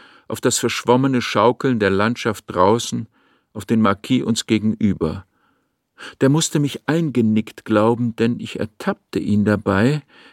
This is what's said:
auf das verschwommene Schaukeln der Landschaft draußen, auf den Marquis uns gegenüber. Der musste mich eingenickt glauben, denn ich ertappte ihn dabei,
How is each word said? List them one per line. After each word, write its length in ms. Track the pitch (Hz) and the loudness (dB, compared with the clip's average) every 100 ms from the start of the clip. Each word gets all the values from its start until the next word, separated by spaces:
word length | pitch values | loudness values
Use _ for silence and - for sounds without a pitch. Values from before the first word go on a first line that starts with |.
| - _ - | -20 _ -12
auf 120 | 113 | -4
das 180 | 127 - | -2 0
verschwommene 640 | 117 - 117 123 135 123 | -2 -2 2 2 2 0
Schaukeln 600 | - 107 113 - 135 117 | 0 2 2 2 -2 0
der 100 | 98 | 0
Landschaft 540 | 98 110 123 117 101 - | 2 0 -2 -6 -6 -6
draußen, 640 | 101 95 117 - 120 117 _ _ _ _ | 2 2 2 -2 -8 -10 _ _ _ _
auf 120 | 107 | -12
den 180 | - 113 | -2 2
Marquis 400 | 104 98 - 127 | 2 0 0 -2
uns 240 | - 113 - | 0 -4 -2
gegenüber. 800 | 110 107 - 107 - 80 95 - _ _ _ _ _ _ - - - | 0 0 0 -2 0 -4 -6 -14 _ _ _ _ _ _ -20 -20 0
Der 80 | 135 | 2
musste 320 | 156 - 156 | 2 2 0
mich 280 | 143 - - | -2 -4 -2
eingenickt 760 | 165 160 120 110 110 - - | -2 0 2 2 2 -2 -8
glauben, 500 | - 107 113 120 120 | -2 2 2 2 -2
denn 240 | - 117 120 | 0 -2 -2
ich 220 | - - | -8 -8
ertappte 580 | 113 - 196 - _ - | -8 -8 -8 -8 _ -6
ihn 260 | - 104 | 0 0
dabei, 600 | 104 104 101 98 123 151 - _ - | 2 0 2 2 2 0 -6 _ -20